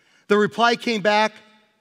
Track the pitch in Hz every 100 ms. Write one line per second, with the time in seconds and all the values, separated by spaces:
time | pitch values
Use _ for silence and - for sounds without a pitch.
0 | _ _ - 208 208 - 233 240 240 226
1 | 196 208 214 - - _ _ _